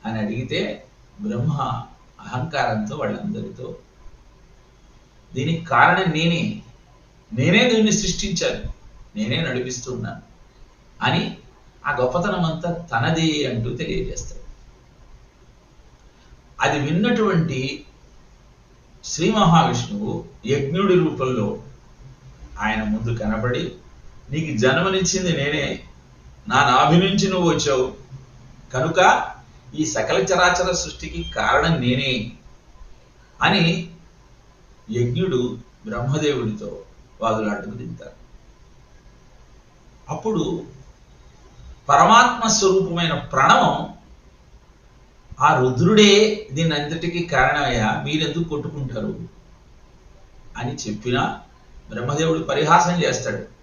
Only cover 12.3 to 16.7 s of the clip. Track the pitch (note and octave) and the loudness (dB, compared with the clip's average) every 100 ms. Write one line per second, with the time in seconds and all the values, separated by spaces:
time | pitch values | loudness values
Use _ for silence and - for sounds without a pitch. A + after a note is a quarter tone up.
12.3 | F#3 D#3+ D#3+ F3 E3+ - A#2 D3+ D#3+ D#3+ | 0 -2 -2 -4 -6 -4 -2 0 2 2
13.3 | D3 C3 A#2 A#2+ - - - - - - | 0 -2 -2 -4 -4 -4 -4 -4 -6 -10
14.3 | - - - - - - - - - - | -12 -16 -18 -20 -20 -20 -20 -20 -20 -20
15.3 | _ - - _ - - - - _ - | _ -20 -20 _ -20 -20 -20 -20 _ -20
16.3 | - - - F3 | -20 -20 -2 0